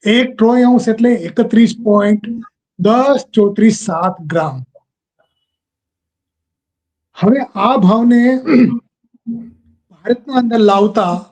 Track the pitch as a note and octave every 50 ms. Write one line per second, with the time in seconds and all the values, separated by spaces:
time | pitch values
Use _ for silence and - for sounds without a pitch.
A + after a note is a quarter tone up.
0 | _ G#3 G#3+ A#3+ B3+ B3+ B3 - A3 A3+ A#3+ B3 B3 B3 B3 A#3 - - A3 A3
1 | A#3 A#3+ A#3+ G#3 E3 E3+ - - A3+ A3+ - G#3+ A#3 A3 - - - G#3+ G#3 G#3
2 | G3+ G3+ G#3 G#3 - A3 A#3 A#3 A3+ - _ _ _ _ _ _ F3+ G3+ A3 B3
3 | B3+ C#4 C#4 B3+ - _ - - G#3 G3+ G3+ A3 G#3+ A3+ G#3+ - - - F3 D#3+
4 | F3 F#3+ F#3 F3+ E3+ D3+ E3 E3 D#3+ D3+ C3+ C3 B2+ _ _ - _ _ _ _
5 | _ _ _ _ _ _ _ _ _ _ _ _ _ _ _ _ _ _ _ _
6 | _ _ _ _ _ _ _ _ _ _ _ _ _ _ _ _ _ _ _ _
7 | _ _ _ - - G3+ B3 C#4 B3+ - _ G3+ G3 A#3 C4 B3+ F#3+ F3+ G#3 A3+
8 | A#3 A#3+ A#3+ A#3+ A#3+ B3 C4 C4 C4 - D#4 B3 B3+ - A#3+ A#3 - _ _ _
9 | _ _ _ _ _ A#3 A#3 A#3 A#3 - - _ _ _ _ _ _ _ F#3 _
10 | _ G#3 B3 A#3+ _ - C4+ B3+ A#3+ A#3 A#3 A3+ G#3+ G3+ G3 G3 G3+ G#3+ G#3 A3+
11 | G3+ F3 F3 F3+ - _